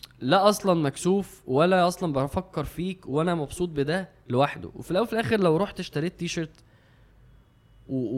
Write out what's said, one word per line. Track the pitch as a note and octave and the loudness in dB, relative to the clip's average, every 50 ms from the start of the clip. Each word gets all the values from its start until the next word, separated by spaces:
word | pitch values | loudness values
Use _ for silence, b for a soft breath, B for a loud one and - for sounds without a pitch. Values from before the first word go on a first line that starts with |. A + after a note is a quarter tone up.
| - - - - | -20 -20 -16 -8
لا | A2+ B2+ D#3 G3 F#3+ G#3 | 0 2 2 6 6 4
اصلًا | G#3 - - G3 F3+ | 4 4 2 2 2
مكسوف | E3+ D#3 C#3 C3 - - F3+ F#3+ G3+ F#3 - - - - | 2 2 0 -2 -2 0 0 0 0 0 -4 -10 -16 -6
ولا | - B2+ C3+ D#3+ F3+ F#3+ F#3 F3 F3 | -2 2 4 4 4 4 4 4 2
اصلًا | F3 - F#3 E3+ C#3+ | 0 -2 -4 -2 -2
بفكر | C3+ C3 C#3+ - F#3+ F3+ - - E3 D3 | -2 -2 -2 -2 -6 -8 -6 -6 -6 -6
فيك، | C#3+ - - E3+ F#3+ F#3 F#3 - - | -6 -6 -6 -6 -6 -8 -8 -10 -4
وانا | B2+ D3 D#3+ F3+ F3 | -2 -2 0 0 0
مبسوط | E3 D3 C3 - - F3+ F3 | -2 -4 -6 -4 -4 -6 -4
بده | D#3+ C#3+ C#3 C#3 D#3+ F#3+ F#3+ - - _ _ - | -2 -2 -2 -2 -2 -4 -6 -8 -14 _ _ -2
لوحده. | A#2+ B2 C#3 C#3+ - D#3+ F2 - - | 2 2 2 2 0 -6 -12 -12 -14
وفي | - B2 - | -14 -8 -2
الاول | D#3+ F#3 A#3 | 0 0 0
وفي | A#3 A3+ | 0 -2
الاخر | A3 A#3 - A#3 G#3+ | -2 0 0 2 2
لو | F#3+ F3 D#3 | 4 4 4
رحت | E3 G3 G3 - - | 2 0 -2 -4 -8
اشتريت | F3+ - - D3 D3 F3 F3+ - | -12 -6 -4 -4 -4 -4 -4 -6
تيشيرت | F3 E3+ - F3 E3 D#3 - - b b b b b b b b b b b b b b b b _ _ _ _ _ _ _ - - - | -8 -6 -4 -6 -6 -8 -10 -16 b b b b b b b b b b b b b b b b _ _ _ _ _ _ _ -20 -12 -8
و-، | C3+ C3 B2+ G#2 A#2 | -6 -4 -4 -2 -2